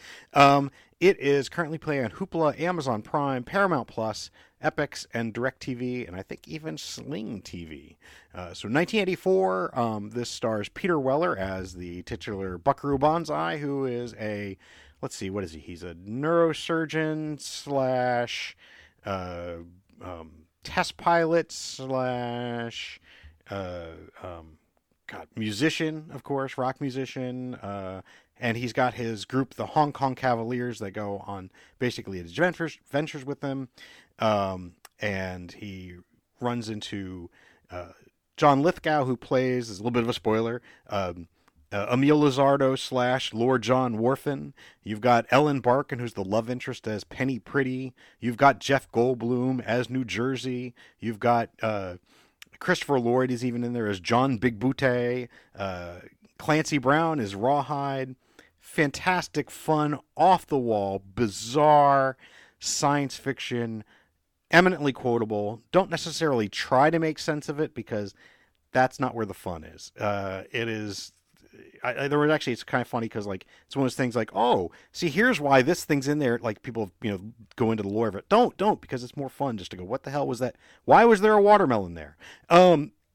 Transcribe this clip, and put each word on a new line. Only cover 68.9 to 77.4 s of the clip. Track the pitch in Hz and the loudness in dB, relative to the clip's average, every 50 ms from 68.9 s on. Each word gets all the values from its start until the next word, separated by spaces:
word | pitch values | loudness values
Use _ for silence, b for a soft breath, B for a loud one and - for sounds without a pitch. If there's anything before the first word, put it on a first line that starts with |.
| - - | 2 -2
not | 135 123 - | -4 -4 -2
where | 117 110 | -4 -6
the | 95 95 | -6 -6
fun | - - 92 85 80 78 | -8 -8 -8 -8 -8 -12
is. | - - - - - - - | -16 -18 -20 -20 -20 -10 -4
Uh, | 107 104 101 101 98 95 95 95 92 - | -2 -2 -2 -2 -4 -6 -6 -8 -10 -8
it | - 120 117 113 | -6 -4 -4 -4
is, | 110 107 107 104 95 - - - - _ _ _ _ _ _ _ - - - - - - - | -4 -6 -6 -8 -8 -10 -12 -16 -18 _ _ _ _ _ _ _ -20 -20 -20 -20 -14 -6 -6
I, | 123 117 135 139 | -4 -4 -2 -2
I, | 139 | 0
there | 147 147 | 2 4
was | 147 151 | 4 4
actually, | 156 147 - 135 117 | 2 2 0 -2 -4
it's | - - | -4 -4
kinda | - - 127 117 | -4 -2 -2 -2
funny | - - 120 113 107 | -2 -4 -4 -4 -4
'cause, | - 113 101 | -6 -6 -6
like, | 101 95 92 - b b b b | -6 -6 -8 -10 b b b b
it's | b - | b -2
one | 139 135 | 0 0
of | 123 | 0
those | - | 0
things | - 131 123 113 | 0 -2 0 0
like, | 120 113 - - | -2 -2 -2 0
"Oh, | 98 113 247 208 104 87 82 B B B B - | 0 2 4 4 2 0 -2 B B B B -8
see, | - 180 160 | -4 -4 0
here's | 135 185 233 254 240 147 | 2 4 4 4 2 2
why | 143 139 139 131 123 | 2 6 6 6 6
this | 151 175 - - | 6 2 0 0
thing's | - 151 139 127 143 | 0 0 0 2 0
in | 147 151 | 0 2
there." | 143 120 120 117 | 2 2 2 0
Like, | - 113 104 - - | 0 -4 -6 -6 -8
people, | 127 113 117 107 87 - _ | -8 -6 -6 -6 -6 -8 _
you | - 107 | -4 -4
know, | 101 90 98 110 120 113 | -4 -4 -6 -12 -18 -20